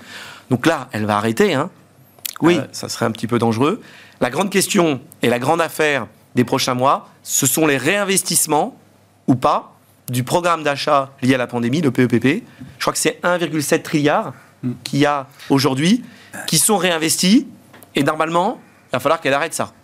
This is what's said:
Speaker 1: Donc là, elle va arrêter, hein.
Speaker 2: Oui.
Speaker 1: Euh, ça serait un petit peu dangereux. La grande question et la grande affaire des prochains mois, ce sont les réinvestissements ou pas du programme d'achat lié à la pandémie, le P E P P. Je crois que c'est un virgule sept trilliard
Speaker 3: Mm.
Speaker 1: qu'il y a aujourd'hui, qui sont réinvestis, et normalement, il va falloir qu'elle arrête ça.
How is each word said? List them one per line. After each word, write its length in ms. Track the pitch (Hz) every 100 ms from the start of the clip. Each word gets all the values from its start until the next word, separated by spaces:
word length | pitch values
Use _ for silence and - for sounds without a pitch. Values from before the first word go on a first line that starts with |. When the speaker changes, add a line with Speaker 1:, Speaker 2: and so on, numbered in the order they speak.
| - - - - -
Speaker 1:
Donc 160 | 127 156
là, 220 | 156 123
elle 140 | 107 104
va 120 | 104
arrêter, 360 | 113 113 208
hein. 160 | 135 170 - _ _ _ _ - -
Speaker 2:
Oui. 160 | 156 175
Speaker 1:
Euh, 60 | -
ça 160 | - 110
serait 160 | - 113
un 60 |
petit 160 | 110 107
peu 120 | 120
dangereux. 420 | 117 110 147 220 - - - -
La 100 | 123
grande 200 | 131 190
question 500 | 196 - 202 165 131 - -
et 80 | 123
la 100 | 120
grande 220 | 127 165
affaire 440 | 160 - 151 139 101 - _ 120
des 80 |
prochains 300 | 120 131 -
mois, 340 | 123 131 180 - _
ce 240 | - - 143
sont 180 | 165 156
les 120 | 135
réinvestissements 1000 | 135 202 196 190 - 170 - 151 208 - _ _ _ _ -
ou 80 | 127
pas 380 | 151 190 - _ _ _ -
du 140 | 123
programme 380 | 127 175 175 165
d'achat 520 | 147 139 - 143 131 -
lié 120 | 127 131
à 20 |
la 100 | 120
pandémie, 340 | 120 120 147
le 100 | 143
P 120 | 110
E 40 | 123
P 120 | 117
P. 240 | 127 190 - - - -
Je 60 |
crois 80 | -
que 80 | -
c'est 200 | 160 -
un 140 | 175 175
virgule 260 | 165 151
sept 200 | 139 160
trilliard 500 | - 156 143 180 175 - - _
Speaker 3:
Mm. 80 | 127 120 -
Speaker 1:
qu'il 140 | 139
y 60 | 147
a 220 | 147 131 - -
aujourd'hui, 520 | 139 139 131 165 240 - - - - -
qui 100 | 156
sont 180 | - 202
réinvestis, 680 | 180 165 156 - 180 240 - - - - -
et 100 | 160
normalement, 580 | 143 156 160 170 196 277 - _ _
il 60 |
va 60 | 127
falloir 180 | 143 165
qu'elle 140 | 139
arrête 200 | 139 160
ça. 200 | - 104 -